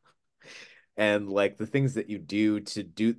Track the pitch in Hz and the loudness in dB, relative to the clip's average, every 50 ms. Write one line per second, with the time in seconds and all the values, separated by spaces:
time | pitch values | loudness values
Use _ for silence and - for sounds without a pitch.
0 | _ _ _ _ _ _ _ _ _ - - - - - - - _ _ - - | _ _ _ _ _ _ _ _ _ -20 -20 -20 -20 -20 -20 -20 _ _ -4 0
1 | 107 107 104 104 104 98 98 101 101 98 - - 107 110 - 139 139 131 135 110 | 2 2 2 2 0 0 2 2 2 2 2 -2 -10 -2 0 0 0 2 0 -2
2 | - - 104 95 82 73 98 104 110 107 107 104 101 - - 107 98 85 82 - | -6 -4 -8 -10 -8 -4 0 2 2 2 2 0 -4 -8 -10 -10 -10 -10 -6 0
3 | 110 113 117 | 0 0 0